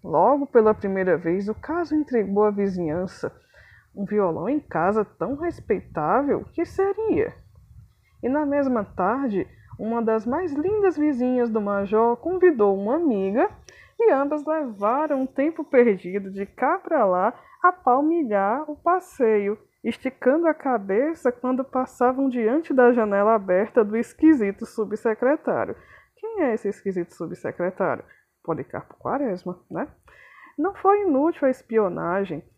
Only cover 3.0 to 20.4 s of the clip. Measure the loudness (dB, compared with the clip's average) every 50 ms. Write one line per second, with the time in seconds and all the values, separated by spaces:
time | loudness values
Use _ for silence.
3 | -6 -8 -8 -10 -10 -10 -10 _ _ _ _ -20 -20 -20 -20 -20 _ _ _ -10
4 | -8 -2 0 0 0 0 -2 -2 -4 -4 -4 -4 -6 -4 -4 0 0 2 2 0
5 | -2 -4 _ _ -6 -6 -6 -6 -6 -8 -8 -8 -4 -4 -4 -4 -4 -8 -8 -4
6 | -2 0 0 0 2 0 -2 -4 -4 -8 -8 -8 -8 -6 -2 -2 -2 -2 -2 -4
7 | -2 -2 0 0 -2 -4 -6 -16 -20 -20 _ -20 -20 _ -20 -20 -20 _ _ _
8 | _ _ _ _ -6 -4 -2 -2 -2 -2 -2 0 0 0 0 -2 -4 -6 -4 -2
9 | -2 0 0 -2 -2 -2 -2 -4 -4 -6 -12 -20 -20 -20 -14 -10 -8 -4 -4 -2
10 | 0 0 -2 -2 -2 -2 -4 -4 -4 -4 -4 -4 -2 -2 0 2 0 0 0 2
11 | 0 0 0 0 0 0 2 0 0 0 0 -2 -2 0 -2 -2 -2 0 2 2
12 | 2 2 0 -2 -4 -4 0 4 4 4 4 4 2 2 2 0 0 -2 -2 0
13 | 0 0 0 0 0 0 0 0 0 0 -2 -10 -20 -20 -20 -20 -20 _ _ 2
14 | 4 4 4 4 2 0 -2 -4 -2 -2 -2 -2 -4 -6 -6 -2 0 0 2 0
15 | 0 0 0 -2 -2 -4 _ -2 -2 -2 -2 -4 -8 2 6 6 6 6 4 0
16 | -2 -6 -6 -6 -6 -6 -8 -8 -10 -10 _ -2 0 0 0 -2 -2 -2 0 2
17 | 2 2 2 2 0 0 -2 -4 -20 _ -10 _ 2 2 2 2 2 2 2 4
18 | 2 2 0 0 0 0 0 0 2 2 0 -2 -4 -8 -12 -4 _ 0 0 0
19 | -2 -8 -4 0 2 2 2 2 0 -2 -6 -6 _ _ _ _ -6 -6 -6 -4
20 | -8 -8 -8 _ 0 2 2 4